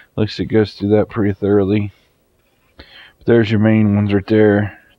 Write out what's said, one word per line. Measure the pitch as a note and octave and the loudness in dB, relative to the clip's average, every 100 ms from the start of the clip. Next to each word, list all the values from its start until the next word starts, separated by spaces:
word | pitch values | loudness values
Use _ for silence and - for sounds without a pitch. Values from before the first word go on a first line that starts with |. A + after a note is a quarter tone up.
| _ - | _ -6
Looks | G#2+ - | -6 -6
like | F#2+ | -4
it | |
goes | A2 G#2 | -2 -2
through | - G2+ | -4 -2
that | G#2+ G2 | 0 0
pretty | - G#2 | -4 -4
thoroughly. | G2 G2 G#2 F#2+ G#2 G#2 - _ _ _ _ _ _ _ - | -4 -2 0 0 -2 -4 -10 _ _ _ _ _ _ _ -20
But | - - - _ - | -20 -20 -20 _ 0
there's | A#2 G#2+ | 2 2
your | G#2+ | 0
main | A2 A2 G#2+ G2+ | 2 2 2 0
ones | G#2 | 0
right | G2+ F#2+ | -2 0
there. | A2 G#2+ G2+ G#2 - _ | 2 4 2 -2 -8 _